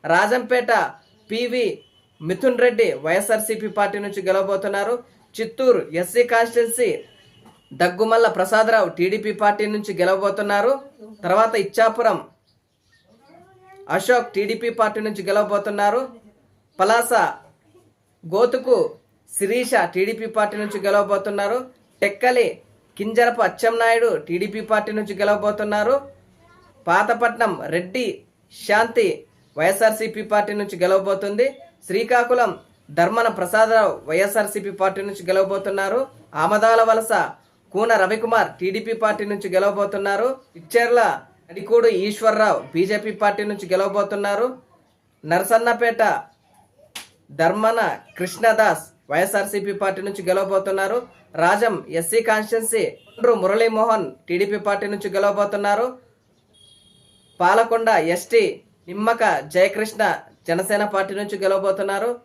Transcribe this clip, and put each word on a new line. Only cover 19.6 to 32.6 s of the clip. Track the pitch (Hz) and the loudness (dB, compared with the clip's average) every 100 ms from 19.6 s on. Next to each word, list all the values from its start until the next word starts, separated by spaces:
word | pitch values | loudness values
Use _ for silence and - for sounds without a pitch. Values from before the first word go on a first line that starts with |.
| 240 226 175 | 0 0 0
టీడీపీ | 185 202 220 220 | -2 -2 -4 -4
పార్టీ | 220 208 208 | -2 -2 -2
నుంచి | 208 208 | -6 -4
గెలవబోతున్నారు. | 196 202 196 196 202 202 202 240 254 _ _ _ | 0 2 2 -2 -2 -4 -2 -4 -6 _ _ _
టెక్కలి | 202 202 247 247 190 - _ _ _ - | -4 0 0 2 0 -2 _ _ _ -8
కింజరపు | 202 226 240 233 | -2 2 2 2
అచ్చెన్నాయుడు | 190 - 226 233 226 233 233 160 | -2 0 -2 2 2 4 2 0
టీడీపీ | 151 175 208 220 | -4 -4 -4 -6
పార్టీ | 214 214 214 | -2 -2 0
నుంచి | 214 208 | -6 -6
గెలవబోతున్నారు. | 190 208 202 208 208 208 208 214 277 - - _ _ _ - _ _ - | -2 0 2 0 -2 -2 0 0 0 -2 -20 _ _ _ -20 _ _ 0
పాతపట్నం | 180 208 220 233 226 220 156 143 | 2 2 2 0 2 -2 -2 -4
రెడ్డి | 165 180 254 226 - _ _ _ - - | -4 -4 -4 -4 -6 _ _ _ -14 0
శాంతి | 208 233 233 196 - - _ _ 143 | 2 2 2 0 -2 -12 _ _ 0
వైఎస్ఆర్సీపీ | 170 190 220 220 220 214 | 0 4 2 2 -6 -6
పార్టీ | 214 208 208 | -2 0 0
నుంచి | 208 202 180 | -4 -6 -2
గెలవబోతుంది. | 180 190 190 190 202 208 269 - - _ - | 2 2 2 -4 -4 -2 -2 -2 -20 _ -6
శ్రీకాకుళం | 185 226 247 240 247 226 170 | -4 0 0 2 2 0 -2